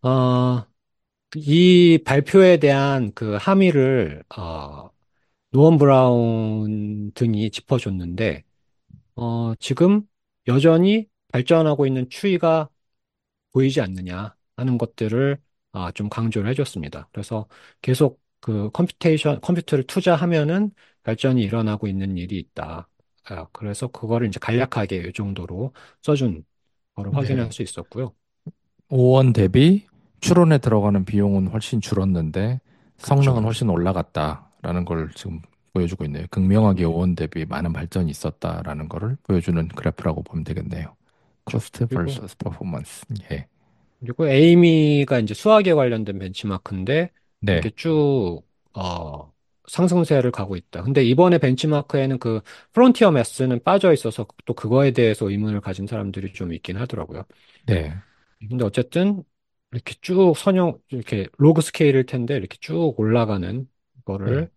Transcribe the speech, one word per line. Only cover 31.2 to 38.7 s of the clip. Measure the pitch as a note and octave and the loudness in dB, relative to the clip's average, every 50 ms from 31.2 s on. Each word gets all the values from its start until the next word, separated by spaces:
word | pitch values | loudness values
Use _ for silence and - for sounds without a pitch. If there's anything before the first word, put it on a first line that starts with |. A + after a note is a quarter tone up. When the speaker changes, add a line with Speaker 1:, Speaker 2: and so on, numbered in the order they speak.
| G2+ G2+ G2 G2 F#2+ F#2 | 2 2 2 0 0 -2
Speaker 2:
훨씬 | E2+ A2 - - - A#2 | -4 -6 -6 -4 -4 -4
줄었는데 | G2+ - - G2 F#2+ G2 F#2 F2 D#2+ D#2+ D#2 F#2 G2 A2+ B2+ C3 _ _ _ _ _ _ _ | -4 -2 -2 -2 0 0 0 0 -2 -2 -4 -4 -4 -2 -4 -6 _ _ _ _ _ _ _
Speaker 1:
그쵸. | _ - | _ -4
Speaker 2:
성능은 | - C#3+ C#3 C#3 C3+ B2+ A#2 G#2+ | 0 2 2 4 2 2 0 0
훨씬 | A2+ A2+ - B2 A2 | -2 -2 -2 -2 0
올라갔다라는 | F2+ E2 E2+ F#2 F#2+ F2+ D#2+ _ _ - D2+ D2+ D2+ - - _ _ _ - E2+ E2+ F2+ F2 | 0 0 0 0 -2 -2 -4 _ _ -4 -4 -4 -6 -8 -14 _ _ _ -8 -6 -4 -4 -4
걸 | F2 E2+ D#2+ D#2+ D#2 - | -4 -4 -6 -6 -8 -10
지금 | - - - E2+ D#2+ D#2+ _ _ _ _ _ _ | -12 -12 -12 -12 -12 -16 _ _ _ _ _ _
보여주고 | F#2+ F2+ E2+ F2+ - E2+ | -2 -2 -2 -4 -6 -8
있네요. | D2+ C#2+ D2 E2+ F2+ | -8 -8 -8 -10 -8
극명하게 | - G#2 F#2+ F#2 G2 A2 A2 G#2 F#2+ F2+ | -4 -2 2 2 4 4 4 2 2 2
Speaker 1:
네. | F2 | 0
Speaker 2:
오원 | E2 E2 E2 F2+ F#2 F2 | -2 0 0 0 0 0
대비 | E2 E2 D#2 - E2 D#2+ | -2 -4 -6 -6 -8 -8
많은 | D#2+ - - E2+ E2+ E2 | -6 -6 -6 -6 -6 -6
발전이 | D2+ D2 E2 - F#2+ F2+ D#2+ | -6 -8 -6 -4 -4 -4 -4
있었다라는 | D2 - - D#2+ - _ - E2+ E2 E2 E2+ D#2 | -4 -6 -8 -10 -10 _ -8 -8 -8 -8 -10 -10